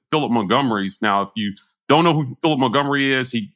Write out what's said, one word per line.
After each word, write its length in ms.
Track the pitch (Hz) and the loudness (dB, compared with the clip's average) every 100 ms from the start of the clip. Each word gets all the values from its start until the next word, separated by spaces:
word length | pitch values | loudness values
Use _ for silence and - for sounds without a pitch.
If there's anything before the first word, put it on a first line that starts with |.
| _ | _
Philip 200 | 156 123 | -2 0
Montgomery's. 720 | 117 92 120 135 104 98 - | -2 0 0 0 -2 -4 -4
Now, 200 | 107 101 | 0 0
if 80 | 95 - | -2 -6
you 180 | 104 101 - _ - | -8 -10 -18 _ 2
don't 160 | 147 | 4
know 80 | 170 | 4
who 120 | 156 135 - | 2 -2 -2
Philip 160 | 165 147 | 0 2
Montgomery 540 | 131 127 143 143 135 | 0 0 0 0 0
is, 180 | 131 127 | 0 -2
he, 180 | 120 101 | -6 -6